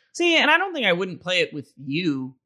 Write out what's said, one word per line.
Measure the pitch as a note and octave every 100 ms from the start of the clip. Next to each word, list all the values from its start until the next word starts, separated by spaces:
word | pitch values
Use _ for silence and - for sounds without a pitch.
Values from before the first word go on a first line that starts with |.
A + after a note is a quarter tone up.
| _
See, | - F4 D#4+
and | D4
I | E4+
don't | G4 D#4+
think | G3+
I |
wouldn't | F3 F#3+ E3+
play | F3 F3+
it | D#3
with | D3+ - -
you, | C#3 D#3 F3 C3+ C3 -